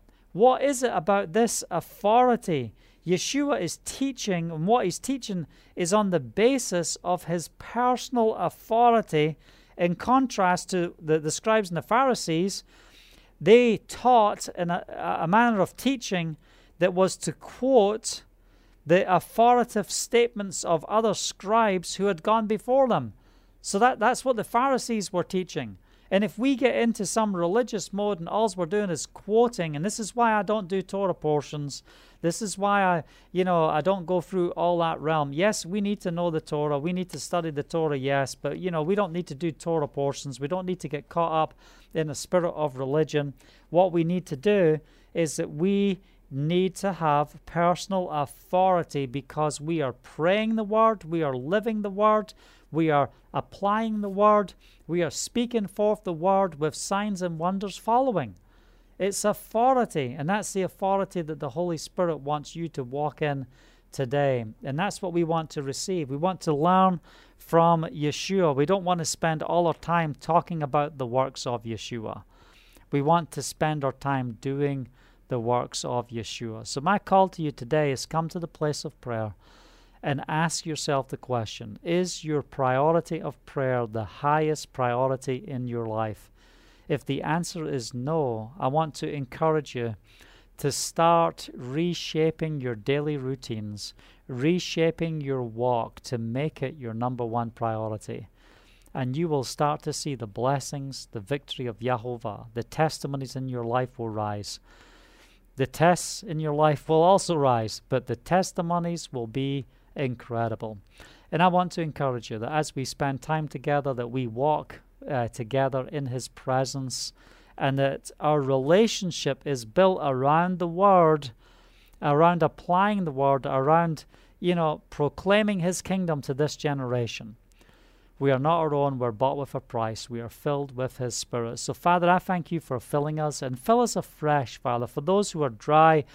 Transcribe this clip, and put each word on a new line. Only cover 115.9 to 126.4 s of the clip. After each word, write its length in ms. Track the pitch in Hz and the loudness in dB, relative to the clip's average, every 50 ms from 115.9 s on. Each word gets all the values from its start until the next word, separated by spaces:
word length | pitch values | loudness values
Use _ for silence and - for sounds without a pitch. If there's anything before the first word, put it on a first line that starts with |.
in 160 | - 147 139 | -6 -6 -6
his 200 | 127 120 131 120 - | -6 -6 -8 -8 -10
presence, 840 | - - - 135 127 131 131 127 - 143 131 127 120 - - - - _ - - - - - - - | -14 -10 -4 -2 0 0 0 -2 -4 -6 -8 -8 -8 -8 -8 -10 -12 _ -20 -20 -20 -20 -20 -20 -8
and 200 | - - 139 135 | -4 -2 0 0
that 320 | 135 139 135 139 - - - - - | 2 0 0 -2 -4 -10 -16 -10 -4
our 220 | - 151 151 151 | 0 2 2 2
relationship 1040 | 139 131 135 135 131 143 170 196 233 214 - - 202 175 - - - 147 135 - - | 2 2 0 2 4 4 6 6 6 4 2 -2 -6 -6 -6 -4 -4 -4 -4 -4 -4
is 200 | 147 143 127 117 | -4 -4 -4 -6
built 340 | 110 - 175 190 190 185 - | -2 2 4 4 4 4 2
around 560 | 151 143 135 127 131 139 151 165 175 180 185 | 0 -2 0 2 2 4 4 4 4 2 0
the 100 | 170 180 | -2 -4
word, 640 | 170 165 175 196 202 196 180 170 156 156 151 143 127 - _ _ _ _ _ _ _ _ _ _ _ _ - | -4 0 4 6 6 8 8 8 6 6 4 0 -6 -16 _ _ _ _ _ _ _ _ _ _ _ _ -4
around 400 | - 151 143 147 165 170 175 170 | -2 2 4 6 6 6 6 4
applying 640 | 160 147 - - - - 175 180 196 208 214 202 185 | 2 0 0 -4 -2 0 2 2 2 2 0 0 -2
the 60 | 156 | -2
word, 340 | 135 131 139 139 139 139 123 | -2 0 2 2 2 2 0
around, 600 | 143 139 135 135 143 156 170 170 165 160 - - _ - - _ _ _ _ | -2 -2 0 2 4 4 4 4 2 -2 -6 -10 _ -20 -20 _ _ _ _
you 160 | - 175 180 | -2 0 2
know, 260 | 170 160 156 151 - _ _ | 2 2 0 -2 -4 _ _
proclaiming 720 | - - 147 143 - - - 190 202 208 214 208 208 185 | -4 -2 -2 -2 -2 -2 0 2 2 4 2 2 0 0
his 240 | 160 180 180 - - | -2 -2 -2 -4 -4
kingdom 380 | - 185 190 185 170 156 143 | -4 -2 -2 0 -2 -2 -2
to 120 | 127 - 135 | -4 -4 -2
this 220 | 127 | 0